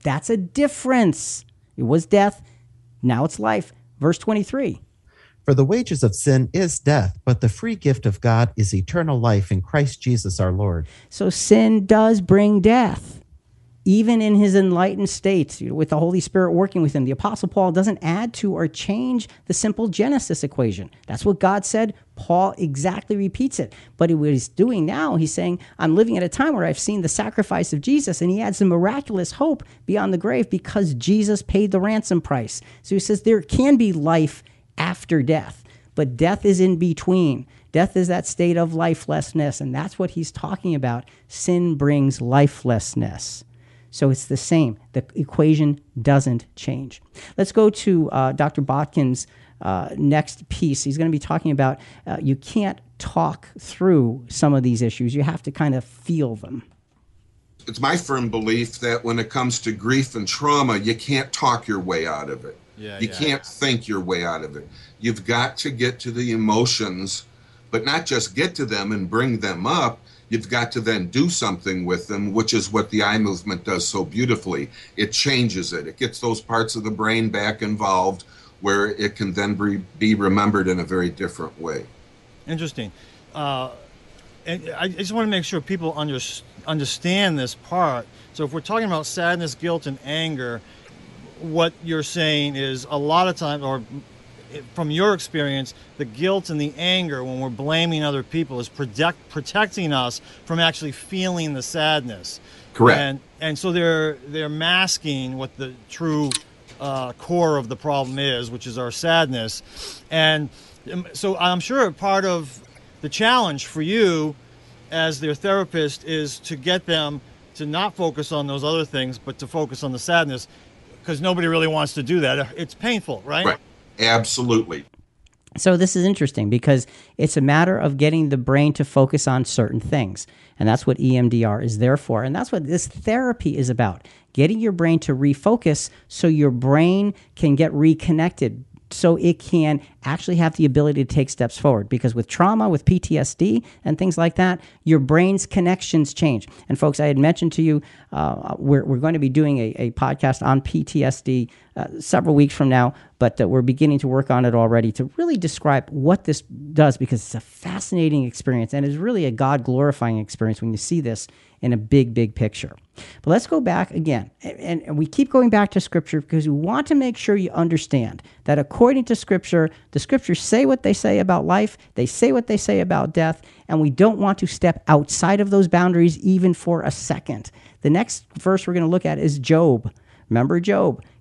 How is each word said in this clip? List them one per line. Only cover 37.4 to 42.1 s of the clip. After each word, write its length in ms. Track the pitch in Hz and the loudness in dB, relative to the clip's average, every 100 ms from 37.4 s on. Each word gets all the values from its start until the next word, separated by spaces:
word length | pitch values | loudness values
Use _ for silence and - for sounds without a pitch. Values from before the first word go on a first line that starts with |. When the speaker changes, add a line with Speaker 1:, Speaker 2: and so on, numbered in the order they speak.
| - _ _ | -6 _ _
Speaker 1:
Death 240 | 156 185 185 | 0 2 2
is 120 | 180 | 0
that 180 | 180 - | -2 -4
state 320 | - 175 170 | -2 0 2
of 160 | 170 | 0
lifelessness, 840 | 160 170 160 - 151 143 160 147 - | 0 0 -2 -2 -4 -2 -2 -2 -2
and 160 | 139 | -6
that's 240 | 131 - - | -6 -6 -4
what 120 | 185 | -6
he's 200 | - 160 | -4 -8
talking 440 | - - 196 185 | -8 -8 -6 -4
about. 340 | 151 127 117 - _ _ | -2 -2 -4 -8 _ _
Sin 480 | - - 175 175 151 | -8 0 2 2 2
brings 440 | 143 147 135 | 2 4 4